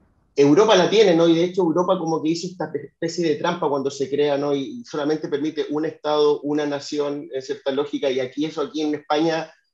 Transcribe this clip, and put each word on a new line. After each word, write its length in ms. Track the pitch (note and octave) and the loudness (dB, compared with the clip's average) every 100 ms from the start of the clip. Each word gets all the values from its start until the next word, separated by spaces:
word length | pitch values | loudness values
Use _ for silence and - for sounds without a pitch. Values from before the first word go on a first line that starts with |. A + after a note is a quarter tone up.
| _ _ _ - | _ _ _ 2
Europa 380 | C#3+ D#3 G#3+ F#3+ | 6 6 6 6
la 140 | E3 | 6
tiene, 240 | G#3 G3+ | 4 6
¿no? 140 | E3 E3+ | 6 4
Y 80 | E3 | 4
de 80 | |
hecho 180 | F3+ F#3 | 2 0
Europa 340 | E3+ D#3 F3+ F#3 | 2 2 2 0
como 220 | D#3+ D#3 | 0 -2
que 80 | D3+ | -2
hizo 180 | E3 F3 | -4 -6
esta 220 | - F#3+ | -8 -8
especie 540 | C#3+ - _ E3 F3 E3 | -8 -12 _ -6 -2 -2
de 80 | D3+ | -2
trampa 320 | E3+ F3 D#3 | -2 -2 -2
cuando 220 | C#3 C3+ | -2 -4
se 200 | - C3 | -4 -4
crea, 260 | C#3+ D3 C#3+ | 0 0 0
¿no? 180 | D3 | 0
Y, 260 | C#3+ C3 B2 | -2 -4 -10
y 40 | |
solamente 440 | - D#3 D3 D#3 D#3 | -10 -6 -2 -2 -2
permite 380 | C#3 D#3 D3+ C#3 | -4 -4 -4 -4
un 140 | D3 D#3+ | -4 -4
Estado, 540 | D#3 D3+ D3+ D3 D3 | -6 -2 2 4 2
una 240 | C#3+ D3 D3 | -2 -2 -2
nación, 640 | C#3+ - D3 C#3+ C#3+ C#3 | -4 -6 -4 -4 -6 -8
en 100 | C3 | -10
cierta 280 | C3 C3+ C#3 | -8 -6 -4
lógica, 400 | C3+ D3 C#3 C#3 | -2 -2 -4 -2
y 80 | B2+ | -2
aquí 240 | B2+ C#3+ | -4 -4
eso 180 | D#3 D#3 | -6 -4
aquí 200 | C#3 C#3+ | -6 -4
en 140 | D3+ D3 | -4 -4
España 540 | - D3+ E3 D#3+ - _ _ | -2 0 0 0 -4 _ _